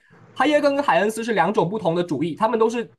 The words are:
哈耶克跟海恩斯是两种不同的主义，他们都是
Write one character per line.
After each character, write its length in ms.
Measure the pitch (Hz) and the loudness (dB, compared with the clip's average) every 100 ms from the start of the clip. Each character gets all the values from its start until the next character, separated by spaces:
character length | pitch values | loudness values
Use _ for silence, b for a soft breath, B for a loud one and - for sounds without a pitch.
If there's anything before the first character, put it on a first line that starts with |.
| b b - - | b b -12 -2
哈 100 | 269 | 2
耶 140 | 294 | 2
克 100 | 285 | 2
跟 100 | 277 | 0
海 200 | 285 165 | 2 2
恩 100 | 202 | 0
斯 140 | 220 | -2
是 80 | 226 | -2
两 200 | 202 170 | 0 0
种 160 | 214 170 | 0 0
不 120 | 214 | -2
同 160 | - 170 | -2 0
的 80 | |
主 180 | 175 151 | -2 -2
义， 140 | 170 151 | -4 -2
他 100 | 220 | 0
们 100 | 233 | 2
都 140 | 226 | 0
是 180 | 240 214 | 0 -8